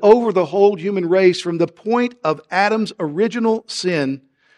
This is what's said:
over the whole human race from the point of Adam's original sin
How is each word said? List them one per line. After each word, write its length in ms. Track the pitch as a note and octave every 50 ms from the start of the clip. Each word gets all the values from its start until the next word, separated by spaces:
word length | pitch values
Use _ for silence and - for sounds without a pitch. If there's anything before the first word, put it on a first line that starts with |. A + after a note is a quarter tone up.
| G#3+
over 300 | G#3 A3+ B3 A#3 A3 F3
the 140 | F#3 F3
whole 300 | C#3+ F3+ G3+ G3+ G#3 G#3
human 320 | D#3+ E3 G3+ G3+ F#3+ F3 E3
race 340 | F#3 F#3+ F#3+ F#3 F3 - -
from 160 | F3 E3+ E3
the 80 | E3+
point 480 | E3 - _ - G#3+ A#3 A#3+ B3 A#3+ A#3+ _ -
of 160 | D#3 D#3 D3 - -
Adam's 420 | F3 F#3 G3+ G#3 A3 A3 G#3+ - - -
original 680 | F3 D3+ D3 F3 A3 A3+ F#3 A#3+ A3+ A3+ A3 A3 -
sin 560 | - - - - F3+ F3 D3+ C#3 C3 C#3 C3+ _ _ _ _ _ _ _